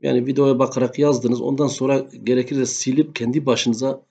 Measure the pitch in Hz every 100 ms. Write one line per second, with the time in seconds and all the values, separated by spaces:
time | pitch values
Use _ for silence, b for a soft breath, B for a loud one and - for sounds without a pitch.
0 | 143 127 127 135 139 127 131 131 120 -
1 | 147 131 120 120 127 135 113 - 131 135
2 | 135 - 110 127 123 139 123 - - 135
3 | 151 - 117 143 131 113 123 113 135 135
4 | _